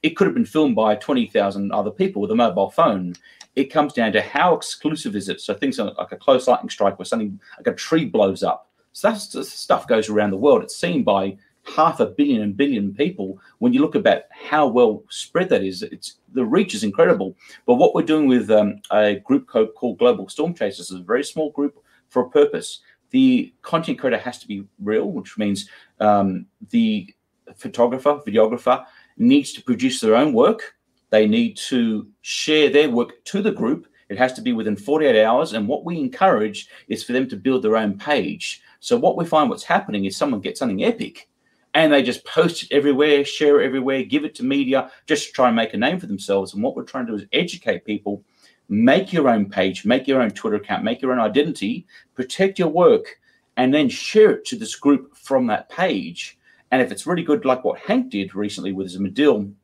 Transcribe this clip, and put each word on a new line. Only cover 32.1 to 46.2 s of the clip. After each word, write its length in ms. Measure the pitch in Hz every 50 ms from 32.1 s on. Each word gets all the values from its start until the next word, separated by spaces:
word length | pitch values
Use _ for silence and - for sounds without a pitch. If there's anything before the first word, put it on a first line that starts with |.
| _ _
share 480 | _ - - - - 151 156 156 147 131
their 220 | 117 143 156 143
work 340 | 117 120 120 - - _ _
to 140 | - - 196
the 120 | 196 214
group. 340 | - - 117 117 156 170 - _ _ _ _ _
It 80 | 101 95
has 160 | 127 127 -
to 80 | -
be 100 | 110 123
within 240 | 120 110 104 107 104
forty-eight 480 | 98 - - 147 156 156 139 117 107 110
hours. 300 | 110 120 131 - - 104
And 120 | 110 104
what 200 | 107 147 147 -
we 120 | 170 180 165
encourage 720 | 139 123 131 - 190 190 151 107 107 107 104 - - _ - - _ -
is 140 | 117 107
for 120 | - - 120
them 120 | 131 135 131
to 60 | 117
build 260 | 95 95 131 131 127
their 160 | - 107 110 113
own 180 | 110 104 95
page. 640 | 101 - 151 147 127 90 - - - - - - - _ _ _ _
So 180 | - - 120 120
what 180 | 143 180 -
we 80 | 175 165
find 240 | 170 170 156 147 120
what's 140 | - -
happening 420 | - - 165 196 196 - 107 101 98
is 100 | 98 95
someone 240 | - 156 143 123 104
gets 180 | - - - -
something 260 | 135 120 95 95 -
epic 460 | 226 226 - - - _ - - _ _ _ _ _ _ _ _ _
and 200 | - 151 160 151
they 100 | 147 139
just 240 | 123 120 120 - _
post 380 | - - 160 175 170 170 - -
it 80 | -
everywhere, 520 | - 143 139 147 135 131 147 151 147 143 143
share 360 | 139 - - 151 147 143 143
it 40 | -
everywhere, 380 | 135 131 135 123 135 135 135
give 220 | 127 101 127 147 147
it 100 | 151 -
to 100 | - 123
media, 460 | 131 139 143 135 127 135 131 127 - - _ _
just 220 | - 147 143 - -
to 40 |
try 140 | - - 127
and 100 | 123 117
make 160 | 117 113 110
a 60 | - 101
name 220 | 117 143 180 180
for 60 | 175
themselves. 460 | 113 101 92